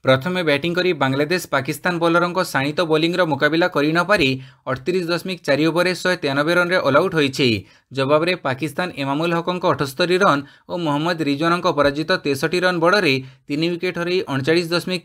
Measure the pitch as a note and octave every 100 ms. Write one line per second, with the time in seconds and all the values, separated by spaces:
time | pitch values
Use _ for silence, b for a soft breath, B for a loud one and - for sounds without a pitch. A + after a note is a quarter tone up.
0 | C3 C3 C3+ F#3 E3 C#3+ E3+ F3 F3+ D#3+
1 | C3+ C3+ D3+ F3+ - C#3 C3 D3 F#3 F3
2 | E3+ E3+ F3 F3 F3+ F3+ D#3+ D3 E3+ D#3
3 | E3 F3+ F3 C#3 D3 D#3+ F3 D#3 D3 E3
4 | F3 G#3 C3+ C3 B B - B2+ - F3+
5 | E3+ E3+ F#3+ F3+ - C#3 D#3+ E3 F3+ F3
6 | F#3 F3+ C#3+ C3+ D3 F3 F3 F#3 - C3+
7 | F#3+ E3 C#3+ C3 C3+ G#2+ b b b B2+
8 | C3+ D3+ E3+ F3 C#3+ C3 D#3 C3 F3+ -
9 | C3+ C#3 E3+ E3+ E3+ F3+ F#3 D3+ C#3+ -
10 | F3+ F#3 G3 C#3+ C#3+ B B F3+ E3 C#3+
11 | D#3+ F3 D3+ C#3 E3 F3 F3+ C#3+ C#3+ C#3+
12 | D#3+ F#3 D3+ C#3 D#3+ F3+ F#3 F3+ E3 G#3
13 | F3 C3 C3 B _ C#3+ E3+ F3 F#3 F3
14 | E3+ F3+ - F3 C#3 E3+ E3+ E3+ F3+ F#3